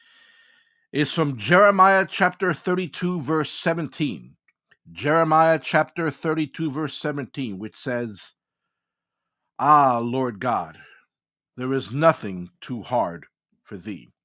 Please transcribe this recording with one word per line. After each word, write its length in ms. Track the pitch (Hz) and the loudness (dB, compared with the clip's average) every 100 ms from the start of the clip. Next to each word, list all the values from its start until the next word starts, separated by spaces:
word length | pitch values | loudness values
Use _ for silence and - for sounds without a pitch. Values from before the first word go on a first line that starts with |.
| _ _ _ _ _ _ _ _ _ | _ _ _ _ _ _ _ _ _
is 200 | 139 147 | -4 -2
from 240 | 165 147 120 | 0 -2 -2
Jeremiah 680 | 101 180 202 196 190 190 185 | 4 6 6 6 6 6 2
chapter 460 | - 175 - 185 | 0 0 0 -2
thirty-two, 680 | 160 190 180 170 - 180 180 | -2 -2 -2 -4 -4 -4 -4
verse 280 | 131 156 143 | -2 -2 -2
seventeen. 840 | - 170 165 147 - 143 90 60 _ _ _ _ _ 85 | -4 -2 -2 -6 -4 -6 -6 -14 _ _ _ _ _ -20
Jeremiah 680 | 82 135 165 160 160 165 160 | -6 0 2 4 4 4 2
chapter 520 | - 160 156 - 160 | 2 0 0 -2 -4
thirty-two, 580 | - 165 160 151 - 160 | -4 -4 -2 -4 -4 -4
verse 260 | 135 151 - | -4 -6 -6
seventeen, 640 | 151 143 - - 120 95 | -6 -6 -8 -8 -8 -8
which 160 | 107 | -10
says, 600 | - 135 120 120 98 - _ _ _ _ _ _ _ _ _ _ _ _ - | -10 -6 -4 -6 -10 -16 _ _ _ _ _ _ _ _ _ _ _ _ -2
"Ah, 400 | 139 151 135 120 | 6 8 8 2
Lord 400 | 117 131 127 98 | 0 -2 -2 -2
God, 400 | 127 104 80 - - _ _ _ _ _ _ - | -2 -2 -4 -12 -20 _ _ _ _ _ _ -10
there 160 | 131 | -4
is 180 | 135 95 | -4 -4
nothing 600 | 135 160 - 104 90 90 _ | -4 -2 -4 -10 -10 -14 _
too 220 | - 120 | -12 -12
hard 420 | - 123 92 85 - _ _ _ | -6 -4 -4 -8 -20 _ _ _
for 160 | - 98 | -18 -16
thee." 320 | 98 85 60 _ | -14 -14 -16 _